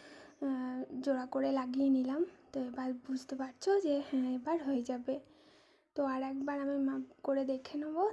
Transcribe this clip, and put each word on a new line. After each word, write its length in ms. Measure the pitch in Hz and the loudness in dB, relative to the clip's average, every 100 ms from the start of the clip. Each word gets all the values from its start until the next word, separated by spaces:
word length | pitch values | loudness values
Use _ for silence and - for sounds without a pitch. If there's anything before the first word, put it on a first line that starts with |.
| - - - - | -20 -20 -20 -6
আহ, 380 | 277 262 254 254 262 254 | -2 -2 -2 -6 -6 -4
জোড়া 240 | 269 262 254 | 0 0 0
করে 240 | 269 269 | 0 2
লাগিয়ে 380 | 269 254 254 277 | 2 0 2 6
নিলাম। 320 | 262 254 277 359 - - | 6 4 2 0 -4 -10
তো 80 | 277 | -6
এবার 300 | 254 247 254 | -6 -4 -4
বুঝতে 400 | 254 - 262 - 269 | -4 -4 -4 -4 -6
পারছো 360 | 262 - - 403 | -6 -2 2 4
যে, 140 | 349 285 285 | 4 0 0
হ্যাঁ, 240 | 269 254 | 0 0
এবার 240 | 254 247 330 | 0 0 0
হয়ে 200 | 277 269 | 2 0
যাবে। 320 | 240 247 247 277 - - - - - _ _ - | 0 -4 -2 -4 -6 -20 -20 -20 -20 _ _ -2
তো 60 | 277 | 0
আর 160 | 262 | 0
একবার 340 | 269 269 277 285 | -2 -2 -2 -2
আমি 180 | 277 285 | 0 2
মাপ 240 | 269 269 262 - | 2 0 -6 -6
করে 200 | - 277 262 | 0 2 2
দেখে 300 | 262 - 294 | -2 -4 -6
নেবো, 260 | 302 311 403 | -4 0 2